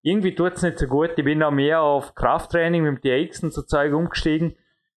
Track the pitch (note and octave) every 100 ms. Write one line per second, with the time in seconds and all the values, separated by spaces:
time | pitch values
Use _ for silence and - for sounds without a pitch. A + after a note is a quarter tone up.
0 | D3 G3+ F#3 F3+ F3 F3+ F3 E3 C3+ C#3
1 | E3 E3 C#3 D3+ D#3 C#3 C#3+ D#3+ D3 C#3+
2 | - - B2 D#3+ - E3+ E3 E3+ D3+ C3+
3 | C3+ B2+ E3 - D#3+ D3 C3+ D3+ D3 D3
4 | E3+ - D#3+ D#3 E3+ - _ _ _